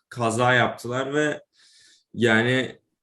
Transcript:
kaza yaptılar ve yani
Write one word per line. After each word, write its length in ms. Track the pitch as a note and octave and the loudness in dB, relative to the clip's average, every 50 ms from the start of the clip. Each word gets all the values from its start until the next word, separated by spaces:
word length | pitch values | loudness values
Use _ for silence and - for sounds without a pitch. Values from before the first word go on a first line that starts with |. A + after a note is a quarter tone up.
| _ - | _ -14
kaza 460 | - A#2+ A#2 A2+ A2 A2+ B2 B2 B2+ | -8 -4 -2 -2 0 2 2 4 4
yaptılar 600 | B2 A2+ G#2+ - - - A#2 A#2+ C3 C3+ C3+ C#3+ | 4 2 0 -2 -6 -8 -6 -6 -6 -4 -2 -2
ve 280 | D3+ D3+ D3+ D3 - - _ _ _ _ _ _ _ _ _ _ _ _ _ - | -2 0 -2 -2 -6 -12 _ _ _ _ _ _ _ _ _ _ _ _ _ -4
yani 680 | - A2 A#2 A2+ A2 A2+ A#2+ B2+ C3 B2 - - - _ _ _ _ | 0 2 4 4 4 2 2 0 -2 -2 -4 -8 -16 _ _ _ _